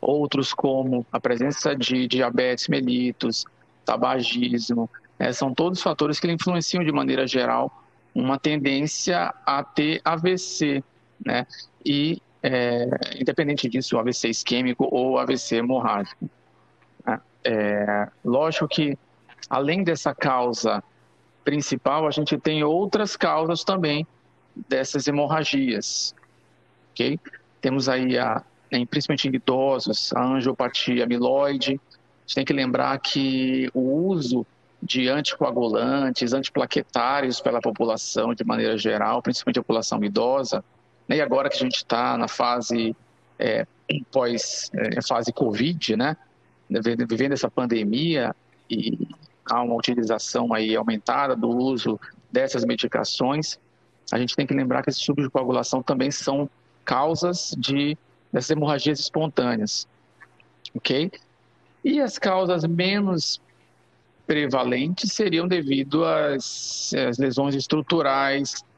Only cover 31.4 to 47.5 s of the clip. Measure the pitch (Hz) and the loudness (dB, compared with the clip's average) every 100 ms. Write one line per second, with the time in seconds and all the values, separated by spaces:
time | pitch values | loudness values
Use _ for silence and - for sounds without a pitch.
31.4 | 143 139 131 139 _ - _ _ - - | 2 0 -2 -4 _ -20 _ _ -6 -4
32.4 | 135 143 127 123 131 135 - - 135 131 | 0 0 2 2 0 -2 -2 0 0 0
33.4 | 131 131 127 127 131 143 180 185 131 123 | 0 0 -2 0 0 2 2 0 0 0
34.4 | 113 _ _ _ - 127 127 139 147 - | -2 _ _ _ -4 0 0 0 -2 -2
35.4 | 139 120 117 107 120 139 135 123 123 135 | 0 2 2 2 2 2 0 0 0 0
36.4 | 131 - 123 - - 127 120 139 135 120 | 0 -2 0 -2 0 0 2 2 0 0
37.4 | - 120 113 107 117 110 - - 113 117 | 0 0 -2 -2 0 0 -2 -2 0 -2
38.4 | 113 117 113 110 110 104 104 120 - - | -2 0 0 0 0 0 2 0 0 -2
39.4 | - 123 - 113 110 110 104 101 117 135 | 0 -2 0 0 0 -2 0 2 2 2
40.4 | 131 107 - _ _ _ _ 139 143 131 | 0 -4 -6 _ _ _ _ 0 2 2
41.4 | 139 - 127 123 - 117 123 123 117 - | 2 0 -2 -2 0 0 2 0 -2 0
42.4 | 120 120 117 117 113 110 _ _ _ _ | 0 0 0 -2 -2 -4 _ _ _ _
43.4 | 117 110 113 _ _ 151 127 135 123 117 | -2 0 -4 _ _ -12 -4 0 0 -2
44.4 | - - - - 110 117 127 120 117 117 | -4 -8 -8 -4 -2 -2 -2 -2 -2 -2
45.4 | 127 104 139 170 - 107 131 165 - _ | -2 0 -2 -2 -2 0 0 -2 -10 _
46.4 | _ _ _ - 113 117 120 113 135 139 | _ _ _ -2 0 0 -2 0 0 0
47.4 | 123 | 0